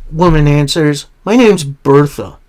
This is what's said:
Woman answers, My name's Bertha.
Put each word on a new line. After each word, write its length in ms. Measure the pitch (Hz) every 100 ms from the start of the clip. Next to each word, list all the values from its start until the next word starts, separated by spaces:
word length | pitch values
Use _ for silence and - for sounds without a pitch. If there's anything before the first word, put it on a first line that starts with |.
| -
Woman 380 | 160 180 160 147
answers, 600 | 147 143 170 151 143 - _
My 100 | -
name's 280 | 233 233 185
Bertha. 760 | 143 139 - 139 143 - 95 -